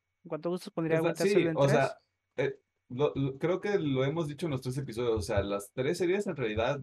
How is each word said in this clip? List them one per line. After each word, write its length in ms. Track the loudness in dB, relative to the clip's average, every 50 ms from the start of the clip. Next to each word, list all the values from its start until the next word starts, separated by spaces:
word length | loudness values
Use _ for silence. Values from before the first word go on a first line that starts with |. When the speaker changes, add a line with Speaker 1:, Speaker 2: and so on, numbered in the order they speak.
| _ _ _ _ -14
Speaker 1:
En 60 | -10
cuanto 200 | -10 -6 -4 -4
a 40 | -6
gustos 200 | -6 -8 -8 -6
pondría 240 | -4 0 2 2
Speaker 2:
Es 60 | 2 2
la, 60 | 2
Speaker 1:
Winter 180 | 0 2 2
Speaker 2:
sí, 60 | 4 4
Speaker 1:
Soldier 180 | 4 4 2
en 60 | 2
Speaker 2:
o 120 | 4 4 4
sea, 300 | 4 4 2 2 -2 -8 _ _ _ _ _ _ _
Speaker 1:
tres. 140 | -2 -2 -2 -2
Speaker 2:
eh, 60 | -6 _ _ _ _ _ -8
lo, 220 | -2 0 0 0 2
lo, 240 | 0 -2 -2 -2
creo 240 | -2 0 0 0 0
que 160 | 0 0 0
lo 260 | 2 2 2 2 2 2
hemos 240 | 2 0 -2 -2
dicho 200 | -4 -4 -6 -4
en 60 | -4 -4
los 80 | -4
tres 140 | -4 -4 -4 -4
episodios, 360 | -6 -6 -4 -2 0 0 0
o 60 | 0
sea, 220 | 0 0 0 0 0
las 260 | 0 -2 -4 -6 -6 -4
tres 260 | -2 -2 0 0 0
series 260 | 2 2 2 0 0
en 100 | -2 -4
realidad 460 | -2 -2 -2 0 0 0 0 0 -4